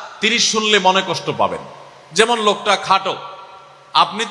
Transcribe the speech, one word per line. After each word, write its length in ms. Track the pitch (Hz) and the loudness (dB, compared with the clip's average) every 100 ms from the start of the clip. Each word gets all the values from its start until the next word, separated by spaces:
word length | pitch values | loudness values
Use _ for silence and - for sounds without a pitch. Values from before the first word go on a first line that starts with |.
| - - | -14 -4
তিনি 180 | 220 226 | -2 0
শুনলে 400 | - 220 214 208 | 0 0 2 2
মনে 220 | 185 190 190 | 4 2 0
কষ্ট 240 | 151 - 110 | -4 -4 0
পাবেন। 220 | 98 85 - - - - - | -2 -2 -12 -18 -20 -20 -6
যেমন 300 | 160 226 233 | 0 2 4
লোকটা 340 | 208 190 208 190 | 2 0 0 0
খাটো, 400 | - 196 185 127 - - - - - - - | 2 0 0 -6 -10 -16 -18 -20 -20 -20 -2
আপনি 320 | 151 175 208 220 | 2 2 0 -2